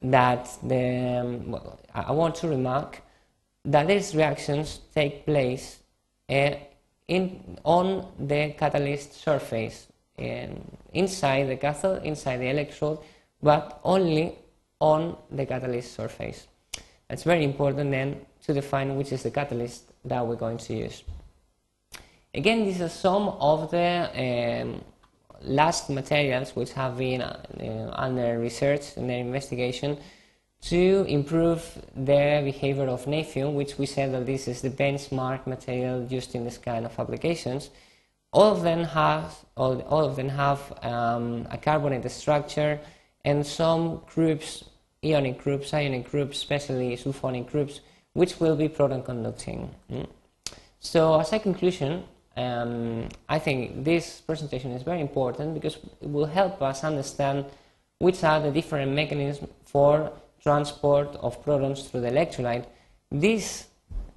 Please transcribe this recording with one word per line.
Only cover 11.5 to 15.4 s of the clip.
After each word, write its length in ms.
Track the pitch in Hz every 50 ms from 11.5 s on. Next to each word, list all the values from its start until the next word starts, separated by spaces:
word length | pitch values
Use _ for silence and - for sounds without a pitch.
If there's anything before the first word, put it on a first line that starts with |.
| 131
cathode, 460 | 127 - 147 143 - - 190 190 - -
inside 340 | 156 151 147 - 139 127
the 120 | 123 127 127
electrode, 500 | 139 151 147 147 - - 151 151 156 156 - - - _ _ _ _ _
but 380 | 139 147 147 151 - - - - -
only 520 | 165 185 196 185 165 156 151 165 - - - - _ _ _ _ _ _ -
on 380 | 151 156 156 156 170 170 - - - -
the 140 | 139 139